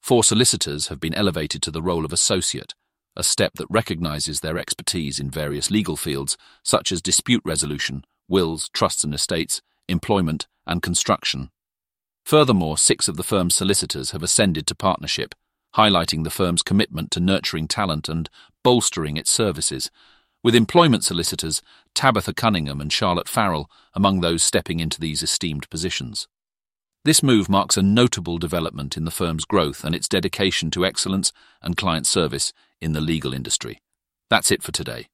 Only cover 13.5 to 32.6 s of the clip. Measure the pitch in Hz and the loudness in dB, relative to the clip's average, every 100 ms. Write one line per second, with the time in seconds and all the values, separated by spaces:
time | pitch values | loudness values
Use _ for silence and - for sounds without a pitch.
13.5 | - 95 98 78 78 65 - 85 - 101 | 0 2 0 -2 -6 -6 -6 -2 2 2
14.5 | 80 76 - 98 87 82 - - - _ | 2 -2 -2 -2 -2 -4 -6 -6 -10 _
15.5 | _ _ - 107 92 82 80 80 - 92 | _ _ 2 4 4 2 -2 -4 -2 0
16.5 | 87 - 98 98 - - - 87 98 - | 0 2 2 2 -4 -6 0 2 2 0
17.5 | 85 80 - 98 78 76 82 80 _ _ | -4 -4 -2 -2 -2 -4 -6 -6 _ _
18.5 | _ 123 123 - - 76 73 - - 110 | _ 4 4 2 -2 -4 -4 -2 0 0
19.5 | 82 - 67 - _ _ _ _ _ 120 | 0 -4 -4 -8 _ _ _ _ _ 4
20.5 | 117 110 175 165 113 - 85 82 - 80 | 6 6 6 6 6 2 -2 -2 -4 -4
21.5 | 80 _ - _ - 135 110 - - 117 | -6 _ -20 _ 0 2 2 0 -2 0
22.5 | 95 73 71 73 - 101 87 - - 104 | 0 -2 -4 -4 -2 0 0 -2 -2 0
23.5 | 80 - _ _ - 98 95 85 85 - | -2 -6 _ _ 2 2 4 2 2 2
24.5 | 95 - 82 82 - 80 73 80 - 90 | 0 -2 -4 -4 -4 -4 -4 -4 -2 -4
25.5 | 73 - 80 87 - 62 - - _ _ | -6 -8 -6 -6 -6 -8 -10 -12 _ _
26.5 | _ _ _ _ _ 147 156 143 117 92 | _ _ _ _ _ 2 4 6 4 6
27.5 | 98 98 - 98 107 95 - 87 85 85 | 2 2 2 4 6 4 2 -6 -4 -2
28.5 | 85 82 67 71 85 80 - 87 82 82 | -2 -2 -6 -8 -6 -6 -2 -2 -2 0
29.5 | 101 78 69 73 85 - 98 90 - 98 | 2 2 -2 -4 -4 0 0 -2 0 0
30.5 | - 82 90 87 - - 95 90 - _ | 0 -2 0 0 0 -2 0 -2 -6 _
31.5 | _ - 87 95 80 - 101 80 67 - | _ -6 -2 0 0 0 2 0 0 -6
32.5 | - | -6